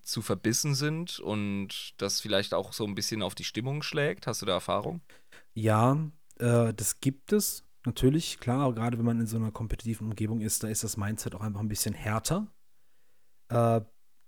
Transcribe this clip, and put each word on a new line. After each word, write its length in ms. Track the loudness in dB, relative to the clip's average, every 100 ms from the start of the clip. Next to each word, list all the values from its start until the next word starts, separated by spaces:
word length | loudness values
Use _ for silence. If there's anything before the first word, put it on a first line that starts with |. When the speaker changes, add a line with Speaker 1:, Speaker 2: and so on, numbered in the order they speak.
Speaker 1:
zu 180 | -8 -6
verbissen 540 | -2 0 2 2 2 0
sind 440 | 0 -2 -6 -8
und 760 | -4 -2 -2 -2 -4 -8 -12 -6
das 220 | -4 -2
vielleicht 320 | 0 0 2
auch 200 | -2 -2
so 120 | -4 -4
ein 100 | -2
bisschen 260 | -4 -2
auf 140 | -2 -4
die 100 | -6
Stimmung 360 | -4 -4 -4
schlägt? 440 | -4 -2 -2 -2 -4
Hast 140 | -4
du 40 | 0
da 60 |
Erfahrung? 480 | 0 2 0 -2 -6 -10 -20 -20 -20 -12 0
Speaker 2:
Ja, 540 | 4 6 6 4 0 -8 -20 -2
äh, 340 | 4 6 4
das 260 | 2 -2 0
gibt 300 | -2 -2 2
es. 320 | 2 2 -4 -12 -8 -4
Natürlich, 540 | 2 4 4 0 -4
klar, 340 | 0 2 2
gerade 240 | 2 0 2
wenn 80 | 2
man 160 | 2
in 60 | 0
so 100 | 0
einer 140 | -2
kompetitiven 560 | -2 -4 -4 -4 -4 -4
Umgebung 340 | -2 -2 0
ist, 220 | 0 -2
da 40 | -2
ist 160 | -2
das 140 | -4 -2
Mindset 360 | -2 -2 -6 -6
auch 60 |
einfach 200 | -4 -2
ein 80 | -2
bisschen 240 | -2 -4
härter. 540 | -4 -2 -2 0 -2 -2 -10 -20 -20 -20 -20 -20 -20 -20 -20 -2
Äh, 320 | 2 4 4 0 -10 -20 -20